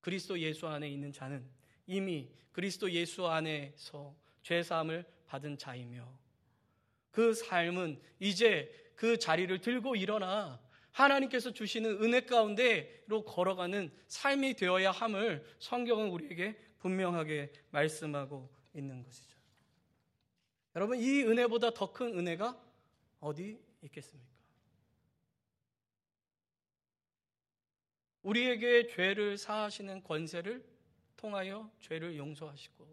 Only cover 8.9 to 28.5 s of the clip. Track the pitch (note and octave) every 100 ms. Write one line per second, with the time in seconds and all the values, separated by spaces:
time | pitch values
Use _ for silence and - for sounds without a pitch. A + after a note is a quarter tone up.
8.9 | - A3+ A3+ G3 D#3+ F3+ F#3 A3+ B3 A#3+
9.9 | A#3 F#3+ G#3+ F#3 G3+ F3+ A#2+ - - _
10.9 | - C#4 C#4 C4+ B3 B3 G#3 G#3 A3+ A3
11.9 | G3+ A3 B3 B3 B3 G#3+ G#3 B3 G3 C#3
12.9 | - - G#3+ G#3+ - F3+ F#3 F3 G3+ F3
13.9 | - _ - C#4 C#4 C4+ A#3+ F#3 F#3 F#3+
14.9 | F#3 A3+ G3 A3+ D3+ - - - B3 A#3+
15.9 | A3 G#3+ F3 D3+ E3+ F#3+ G#3+ - _ F#3
16.9 | F#3 F#3 F3 D#3 D3+ C#3+ - _ D3+ D#3
17.9 | D#3 D#3 C#3+ C3+ C#3 B2+ - _ D#3+ C#3
18.9 | B2+ B2 B2 - _ _ _ _ _ _
19.9 | _ _ _ _ _ _ _ _ E3 G3+
20.9 | B3 A#3+ C#4 A#3+ A#3 B3 A3+ A#3 A3+ F#3+
21.9 | - A#3+ F#3+ F3 E3+ A3+ B3+ - _ _
22.9 | _ _ _ D3+ D3+ G3 A3+ - _ D3
23.9 | - C3+ C#3 B2 _ _ _ _ _ _
24.9 | _ _ _ _ _ _ _ _ _ _
25.9 | _ _ _ _ _ _ _ _ _ _
26.9 | _ _ _ _ _ _ _ _ _ _
27.9 | _ _ _ F#3+ A3 B3+